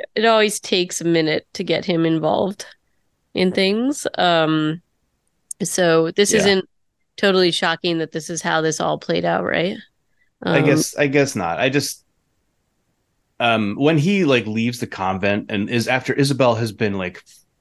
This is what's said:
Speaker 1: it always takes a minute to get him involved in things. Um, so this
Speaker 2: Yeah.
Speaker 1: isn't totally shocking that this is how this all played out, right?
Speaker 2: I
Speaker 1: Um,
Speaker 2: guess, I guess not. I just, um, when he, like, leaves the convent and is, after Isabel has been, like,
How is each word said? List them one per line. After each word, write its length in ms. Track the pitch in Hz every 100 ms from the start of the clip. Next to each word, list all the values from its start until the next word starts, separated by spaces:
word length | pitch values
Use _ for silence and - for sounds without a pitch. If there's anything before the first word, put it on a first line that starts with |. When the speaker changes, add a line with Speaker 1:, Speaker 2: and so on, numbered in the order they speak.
| -
Speaker 1:
it 100 | 220
always 340 | 226 220 214 -
takes 420 | - 190 180 -
a 40 |
minute 420 | 170 165 156 160 -
to 100 | -
get 200 | 170 160
him 200 | 185 165
involved 600 | 165 160 156 - 196 202 - - _ _ _ _ _
in 180 | - 185
things. 540 | 185 190 220 262 294 - -
Um, 640 | 180 165 156 156 156 170 _ _ _ _ _ _ - -
so 480 | 190 - 170 165 165
this 200 | 202 202
Speaker 2:
Yeah. 60 | 214
Speaker 1:
isn't 280 | 196 190 - _ _ _ _ -
totally 340 | 202 185 180
shocking 480 | 160 175 165 175 165
that 140 | 156
this 160 | 160 156
is 140 | 165
how 180 | 180 160
this 200 | 160 156
all 180 | 160 151
played 260 | - 170
out, 200 | 170 165
right? 320 | 180 170 180 226 - _ _ _ _ -
Speaker 2:
I 160 | 180 143
Speaker 1:
Um, 60 |
Speaker 2:
guess, 320 | 147 151 - -
I 100 | 143
guess 300 | 143 139 107
not. 240 | 85 85
I 80 | 131
just, 360 | 143 - - _ _ _ _ _ _ _ _ _ _ _ _ _ -
um, 360 | 120 110 104 104
when 220 | 147 160
he, 260 | 170 196
like, 220 | 147 123 107
leaves 340 | 110 120 120
the 60 | 113
convent 640 | - 95 95 101 101 -
and 200 | 104 104
is, 160 | 120 117
after 240 | 127 127
Isabel 420 | 131 139 123 123 113
has 160 | 113
been, 260 | 98 107 98
like, 240 | 90 - - - _ _